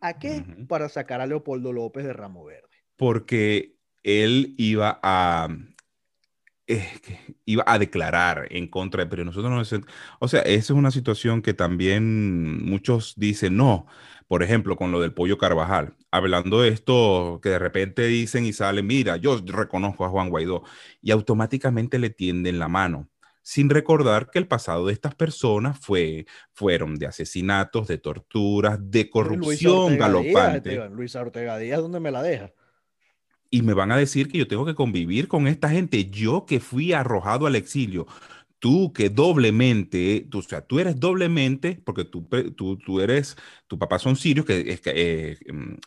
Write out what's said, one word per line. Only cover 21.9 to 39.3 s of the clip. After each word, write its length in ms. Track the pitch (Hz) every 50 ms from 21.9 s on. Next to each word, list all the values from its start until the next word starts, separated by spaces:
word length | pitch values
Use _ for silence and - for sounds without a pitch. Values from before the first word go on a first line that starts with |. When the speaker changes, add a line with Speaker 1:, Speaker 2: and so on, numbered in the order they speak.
| 135 123
Speaker 2:
le 120 | 120 110
tienden 480 | 113 - 92 90 87 90 90 90 90 85
la 100 | 82 80
mano, 400 | 87 95 95 90 80 73 73 - _ _ _ _ _ _
sin 280 | _ - - 147 143 139
recordar 600 | 147 151 151 - 160 151 143 117 107 107 127 -
que 100 | - 180
el 80 | 190 -
pasado 380 | 127 110 - - 82 87 90
de 60 | 98
estas 220 | 107 - - 147 -
personas 640 | - 165 160 - - - 117 104 104 117 139 139 -
fue, 480 | - - 98 90 85 78 80 78 80 - - - - _
fueron 440 | _ - 101 95 87 80 82 78 76
de 100 | 76 73
asesinatos, 800 | 69 - - 80 - - 90 92 98 101 98 98 - - 113 110
de 120 | 101 104 -
torturas, 800 | - 78 73 - - _ - 110 101 101 104 101 104 104 104 98
de 220 | 98 98 101 113
Speaker 1:
Luis 80 | 107 -
Speaker 2:
corrupción 640 | - 113 107 156 165 180 165 151 147 147 165 180 185
Speaker 1:
Ortega 160 | 185 185 170
Díaz, 80 | 143 113
Speaker 2:
galopante. 560 | 113 104 95 90 87 151 196 - 185 175 165 135 104 -
Speaker 1:
Esteban, 220 | 98 101 107 98 98
Luis 200 | 117 123 117 -
Ortega 440 | 123 120 117 - 117 120 117 110 110
Díaz, 220 | 113 120 143 160
¿dónde 200 | 160 170 180 170
me 100 | 165 147
la 120 | 131 123
deja? 280 | 147 175 151 107 101 92 - _ _ _ _ _ _ _ _ _ _ _ _ _ _ _ _ _ _ _
Speaker 2:
Y 140 | 123 120
me 120 | 117 110 101
van 180 | 98 95 104
a 40 | 120
decir 320 | 139 143 135 - 135 135 139
que 100 | - 170
yo 100 | 127 -
tengo 180 | 101 110 139
que 80 | 165 156
convivir 540 | 147 135 117 95 90 85 85 95 123 170 -
con 180 | - 156 143
esta 220 | 139 156 156 - 147
gente, 380 | 156 180 185 - - 107 95
yo 380 | 95 98 104 110 110 143 190 -
que 140 | - 151 120
fui 340 | - - 123 131 160 180
arrojado 540 | 170 147 127 117 113 95 87 101 113 135 151
al 80 | 147 131
exilio, 540 | 107 - - - 143 123 104 90 87 80 - - - - - - - _ _ _ _
tú 340 | - 120 143 185 190 165
que 160 | - - 104 98
doblemente, 1160 | 104 127 151 180